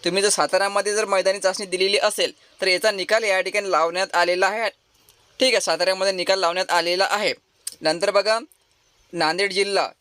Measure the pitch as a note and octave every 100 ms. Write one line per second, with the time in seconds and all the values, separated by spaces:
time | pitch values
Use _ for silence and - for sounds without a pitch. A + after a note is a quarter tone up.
0 | F3 F#3 G3+ F#3+ D3 F#3 G3 G3+ G3+ G#3
1 | G#3 G3 F#3 G3+ F#3+ F#3+ G3 F3+ F#3+ G3+
2 | G#3 G#3 D#3 - _ _ F#3 F3+ G#3+ G3
3 | F3+ A3 G#3+ F#3+ F#3 G#3 G3 D#3 E3 F3
4 | F#3+ F3 F3 F3+ F#3+ G#3+ G#3+ _ _ _
5 | _ _ _ - B3+ A3 F3+ E3 F3+ F#3+
6 | G3 F#3 E3+ F#3+ F3 F3+ F#3 E3+ E3+ F3+
7 | F#3+ G#3 G3+ - _ _ - - D#3 E3
8 | G3+ G3 G3 A3 D#4+ _ _ _ _ _
9 | _ E3+ D#3 E3+ G3+ F#3+ G3+ F#3+ B2+ -